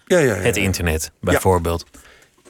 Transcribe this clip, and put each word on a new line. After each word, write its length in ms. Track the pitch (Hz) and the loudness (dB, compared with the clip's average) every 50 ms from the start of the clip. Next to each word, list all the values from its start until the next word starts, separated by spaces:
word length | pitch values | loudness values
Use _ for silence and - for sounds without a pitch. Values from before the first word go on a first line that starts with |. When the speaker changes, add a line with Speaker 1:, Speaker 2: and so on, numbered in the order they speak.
| _ | _
Speaker 1:
Ja, 120 | - 185 180 | 0 2 2
ja, 180 | 151 127 101 | 2 2 0
ja, 60 | 92 | 0
Speaker 2:
Het 140 | 92 120 - | -2 -2 0
Speaker 1:
ja. 60 | 107 | 0
Speaker 2:
internet, 420 | 98 95 90 - 87 87 78 80 - | 0 -2 -2 -2 -2 -2 -2 -2 -4
Speaker 1:
Ja. 60 | - _ - | -8 _ -8
Speaker 2:
bijvoorbeeld. 640 | - 95 90 90 - 98 92 90 82 87 85 85 - _ _ - - - - _ _ _ _ _ _ - | -4 -2 0 2 2 2 2 2 0 -2 -4 -4 -6 _ _ -20 -20 -20 -20 _ _ _ _ _ _ -20